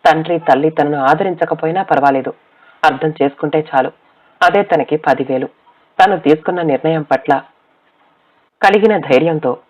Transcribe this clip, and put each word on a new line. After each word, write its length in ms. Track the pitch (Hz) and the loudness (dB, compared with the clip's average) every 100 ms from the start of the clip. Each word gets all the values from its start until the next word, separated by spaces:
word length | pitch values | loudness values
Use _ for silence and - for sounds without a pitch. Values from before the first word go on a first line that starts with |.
| 175 | 2
తండ్రి, 320 | 156 160 170 | 2 -2 -4
తల్లి 320 | 160 135 156 | 0 2 0
తనను 280 | 160 147 147 | 0 -2 0
ఆదరించకపోయినా 840 | 135 160 190 170 170 160 160 180 | 0 0 -2 -4 -4 -4 -4 -4
పర్వాలేదు, 520 | 190 139 143 135 123 - _ _ _ _ | -2 0 2 0 -6 -12 _ _ _ _
అర్థం 300 | 156 135 156 156 | -2 0 -6 -2
చేసుకుంటే 440 | 143 - 151 156 151 | -4 -2 -2 -2 -2
చాలు. 180 | 135 131 _ _ _ _ _ | -2 -2 _ _ _ _ _
అదే 200 | 180 196 | 2 2
తనకి 340 | 202 160 - 156 | 0 -2 0 -2
పదివేలు. 520 | - 131 135 131 139 _ _ _ _ - | 0 -2 -2 -4 -6 _ _ _ _ 2
తను 140 | 190 180 | 2 2
తీసుకున్న 440 | 139 156 175 180 | 0 0 0 -4
నిర్ణయం 400 | 160 131 160 160 | -2 -2 0 -2
పట్ల 400 | 147 135 - 139 - _ _ _ _ _ _ _ _ _ _ _ | -2 -4 0 -2 -4 _ _ _ _ _ _ _ _ _ _ _
కలిగిన 360 | 196 202 220 202 | 2 4 2 0
ధైర్యంతో 600 | 143 131 165 156 135 123 | 2 2 2 -2 -4 -6